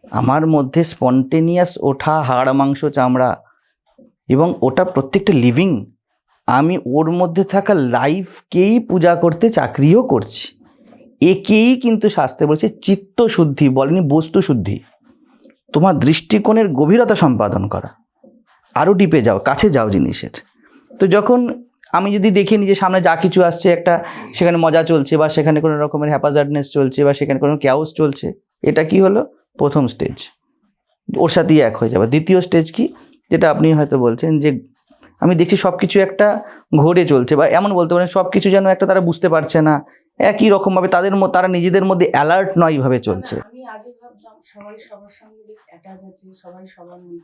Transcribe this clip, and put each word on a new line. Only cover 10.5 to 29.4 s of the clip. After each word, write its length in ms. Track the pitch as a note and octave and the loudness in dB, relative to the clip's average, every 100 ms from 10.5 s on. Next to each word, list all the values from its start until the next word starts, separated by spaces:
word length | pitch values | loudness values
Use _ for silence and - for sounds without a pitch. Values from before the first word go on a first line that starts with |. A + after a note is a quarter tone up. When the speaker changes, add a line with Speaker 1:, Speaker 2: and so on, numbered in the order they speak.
| - _ _ _ - - _ E3+ | -16 _ _ _ -20 -20 _ 0
Speaker 1:
একেই 500 | F#3+ G3 G#3+ A3+ B3+ | 2 2 2 4 2
কিন্তু 280 | B3 A3 A3 | 0 0 0
শাস্ত্রে 380 | F#3+ C#3 - D3 | 0 -4 -2 -2
বলছে 220 | D3+ G#3+ | 0 -2
চিত্তশুদ্ধি, 1000 | - - G3 - - A#3 - D#3+ C3+ C#3+ | -4 -2 -2 -2 -2 0 2 0 2 0
বলেনি 320 | C3 C3+ F3+ | 2 0 0
বস্তুশুদ্ধি। 800 | D3+ D3+ D#3+ G3 F#3+ B2+ F#2+ G2 - _ _ _ _ _ _ _ _ | 0 0 0 -2 0 -2 -2 -8 -12 _ _ _ _ _ _ _ _
তোমার 260 | D3 F#3 F3 | 0 2 2
দৃষ্টিকোণের 720 | C4 - - G#3+ G3+ A3 G#3 | 2 0 0 -2 0 0 0
গভীরতা 460 | C3 D3 A3 A#3 | 0 2 2 2
সম্পাদন 540 | G#3+ D#3 A#2 G#2 - G2 | 2 0 0 -2 -2 -4
করা, 200 | F#2+ - - _ _ _ _ _ _ _ | -8 -10 -18 _ _ _ _ _ _ _
আরও 200 | - D#3+ | -2 0
ডিপে 280 | G3 F#3+ D#3 | 2 2 2
যাও, 160 | A#2 G2 | 2 0
কাছে 320 | C3+ C3+ G#3+ | -2 0 2
যাও 200 | C#3+ A2 | 2 0
জিনিসের। 400 | G2 C#2 - - - - _ _ _ _ - | 0 -2 -6 -12 -16 -20 _ _ _ _ -2
তো 60 | F#3+ | 0
যখন 580 | G3+ G#3 B3 A#3+ - - _ _ | 2 2 0 0 -6 -16 _ _
আমি 220 | E3+ G3 | -4 -2
যদি 160 | G3+ G#3 | 0 2
দেখি 280 | G3 G3 G#3+ | 2 2 0
নিজের 160 | G3 | 0
সামনে 260 | G3 F#3+ F#3+ | 0 0 0
যা 160 | F3 E3 | 0 0
কিছু 280 | F3+ F3+ | 0 2
আসছে, 280 | F3 E3+ F#3 | 2 2 0
একটা 320 | E3+ F3+ E3+ - - - | 2 0 -2 -4 -14 -16
সেখানে 220 | - E3+ E3+ | -2 0 2
মজা 260 | E3 D#3+ | 2 2
চলছে 340 | E3 E3 C3+ D#3 | 2 0 0 0
বা 120 | D3+ | 0
সেখানে 320 | D3+ D#3 D3+ | 0 0 0
কোনো 180 | D#3+ D3+ | 0 -2
রকমের 300 | D3 D3+ D3+ | -4 -4 -4
হ্যাপাজার্ডনেস 600 | C#3+ D3 D3 C#3+ D3 C#3 | -2 0 0 0 -4 -4
চলছে 340 | D3 C3+ C3 | -2 -2 0
বা 100 | C#3+ | 0
সেখানে 240 | C#3 C#3 - | 0 -2 -2
কোনো 180 | C#3+ D3 | -2 0
কেওস 360 | C#3 C3 D#3 | 0 -2 -4
চলছে, 380 | - D#3 C3+ - - _ _ | -2 -2 -2 -10 -12 _ _
এটা 220 | - D3+ | -2 -2
কি 160 | D#3 F#3+ | 0 2
হলো? 260 | F#3+ G3+ - _ | 2 2 -4 _